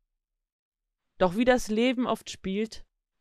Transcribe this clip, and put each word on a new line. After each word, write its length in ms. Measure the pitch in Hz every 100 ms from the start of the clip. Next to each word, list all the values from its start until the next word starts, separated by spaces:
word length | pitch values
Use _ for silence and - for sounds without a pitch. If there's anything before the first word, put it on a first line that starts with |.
| _ _ _ _ _ _ _ _ _ _ _ -
Doch 180 | 185 202
wie 100 | 247
das 220 | 247 -
Leben 400 | 214 247 247 233
oft 220 | 226 -
spielt, 560 | - 190 196 220 - - _ _ _